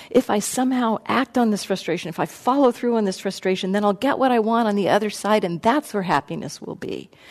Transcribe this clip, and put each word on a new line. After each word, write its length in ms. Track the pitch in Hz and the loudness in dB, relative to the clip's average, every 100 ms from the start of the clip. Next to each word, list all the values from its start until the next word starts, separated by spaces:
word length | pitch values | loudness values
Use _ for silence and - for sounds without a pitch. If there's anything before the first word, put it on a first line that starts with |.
| - | 0
if 180 | 254 - | 0 2
I 120 | 202 | -2
somehow 580 | - 247 254 254 226 214 - | -2 0 0 2 0 -2 -2
act 320 | 220 269 254 | -2 0 2
on 120 | 226 | 2
this 140 | 202 | 0
frustration, 460 | - 190 - 170 170 | -2 -4 -2 -4 -4
if 100 | - | -4
I 60 | 151 | -4
follow 460 | - 247 277 254 | -2 0 4 4
through 240 | - 240 226 | 4 0 2
on 100 | 202 | 0
this 140 | - | -2
frustration, 520 | 196 - 190 185 185 | -6 -2 -2 0 0
then 120 | 202 | 0
I'll 100 | 208 | 2
get 240 | 202 269 - | 0 -2 0
what 140 | 262 | 2
I 60 | 233 | 2
want 280 | 214 233 220 | 2 2 2
on 80 | 202 | 2
the 140 | 180 | 2
other 180 | 202 214 | 2 0
side, 360 | - 202 214 | -4 2 2
and 180 | 180 165 | 2 0
that's 320 | 226 294 - | 2 2 -2
where 80 | 208 | -4
happiness 580 | 180 147 - 165 156 - | 0 0 -2 -10 -10 -12
will 140 | - | -12
be, 340 | - - - - - - | -10 -8 -10 -12 -20 -20